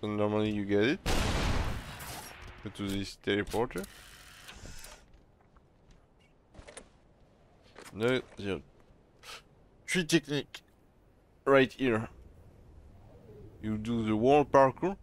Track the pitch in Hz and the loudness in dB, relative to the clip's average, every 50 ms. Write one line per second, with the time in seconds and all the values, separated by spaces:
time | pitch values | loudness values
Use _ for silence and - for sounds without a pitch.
0 | - 107 104 104 104 104 104 107 107 107 107 104 101 98 101 101 104 123 160 202 | -4 -2 0 0 0 2 2 0 0 0 -2 -2 -2 2 4 4 4 4 2 0
1 | - - - - - - - - - - - - - - - - - - - - | -2 0 0 2 2 0 0 0 0 0 0 0 0 0 -2 -6 -8 -10 -14 -14
2 | - - - - - - - - - - - - - 107 95 - 104 98 98 101 | -14 -12 -12 -12 -14 -14 -16 -18 -18 -18 -20 -14 -14 -14 -8 -6 -4 -2 -2 -2
3 | 98 - - - - - 101 104 - - - 104 117 123 - 175 196 - - - | -4 -6 -10 -8 -2 0 2 2 0 0 0 -2 -2 -2 -4 -10 -12 -12 -16 -20
4 | - - - - - - - - - - - - - - - - - - - - | -20 -20 -20 -20 -20 -20 -20 -20 -20 -20 -20 -18 -16 -16 -16 -16 -16 -16 -18 -20
5 | - - - - - _ _ _ _ _ _ - _ - _ _ _ - - - | -20 -20 -20 -20 -20 _ _ _ _ _ _ -20 _ -20 _ _ _ -20 -20 -20
6 | _ _ _ _ _ _ _ _ _ _ _ - - - - - - - _ - | _ _ _ _ _ _ _ _ _ _ _ -20 -20 -20 -20 -20 -20 -20 _ -20
7 | _ - - _ - - _ _ - - - - - - - - - - - 92 | _ -20 -20 _ -20 -20 _ _ -20 -20 -20 -20 -20 -20 -20 -20 -20 -16 -8 -2
8 | 110 120 131 127 - - - - 95 101 95 76 - - - - - _ - _ | 0 2 2 0 -2 -6 -14 -8 -4 -4 -4 -4 -4 -12 -20 -20 -20 _ -20 _
9 | _ _ _ _ - - - - - _ - - - - _ _ - - - 180 | _ _ _ _ -20 -20 -18 -20 -20 _ -20 -20 -20 -20 _ _ -10 -4 -2 -2
10 | 185 151 - 165 - - 147 143 - - _ - _ _ _ _ _ _ _ _ | 0 2 2 2 2 2 -6 -6 -6 -8 _ -20 _ _ _ _ _ _ _ _
11 | _ _ _ _ _ _ _ _ _ 135 139 135 131 120 - - 131 131 117 110 | _ _ _ _ _ _ _ _ _ 6 6 6 6 4 2 -2 0 2 2 2
12 | 117 - - - - - - - - - - - - - - - - - - - | 0 -4 -12 -18 -20 -20 -20 -20 -20 -20 -20 -20 -20 -20 -20 -20 -20 -20 -20 -20
13 | - - - - - - - - - - - - - 110 110 107 107 113 120 117 | -20 -20 -20 -20 -20 -20 -20 -20 -20 -20 -18 -10 -6 -6 -6 -4 -4 -4 -2 -2
14 | 110 107 110 107 110 127 139 151 143 - - 139 135 135 127 - - 180 196 - | 0 0 0 2 4 6 6 6 4 6 6 6 6 6 4 0 -4 -4 -4 -4